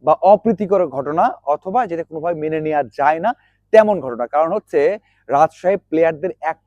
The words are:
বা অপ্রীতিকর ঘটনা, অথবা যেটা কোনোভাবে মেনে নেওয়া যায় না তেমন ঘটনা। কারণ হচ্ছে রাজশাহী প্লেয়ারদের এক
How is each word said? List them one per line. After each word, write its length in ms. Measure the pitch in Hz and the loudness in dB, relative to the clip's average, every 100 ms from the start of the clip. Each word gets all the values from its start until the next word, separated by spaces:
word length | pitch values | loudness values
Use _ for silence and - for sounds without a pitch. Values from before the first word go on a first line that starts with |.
বা 100 | - | -2
অপ্রীতিকর 720 | 156 185 208 226 185 196 196 165 | 0 4 4 2 -4 0 0 0
ঘটনা, 380 | 131 139 160 233 - - | -4 -4 0 -2 -2 -4
অথবা 340 | 147 185 214 220 | -6 -4 -4 -4
যেটা 140 | 170 | -6
কোনোভাবে 320 | 160 156 160 165 | -8 -8 -6 -4
মেনে 200 | 156 156 | -4 -4
নেওয়া 220 | 156 147 | -4 -2
যায় 360 | 123 - 139 160 | -4 -2 -2 0
না 120 | 196 269 _ _ _ | -2 -6 _ _ _
তেমন 240 | 220 214 196 131 | 4 4 2 -4
ঘটনা। 200 | 117 120 | -6 -4
কারণ 260 | 147 165 | 0 0
হচ্ছে 440 | 165 - 160 147 208 _ _ - | -2 -4 0 0 0 _ _ -2
রাজশাহী 480 | 139 160 - 180 196 - | 2 2 0 -2 -2 -2
প্লেয়ারদের 420 | 156 160 156 180 - | 0 0 0 -6 -8
এক 160 | - - | -8 -8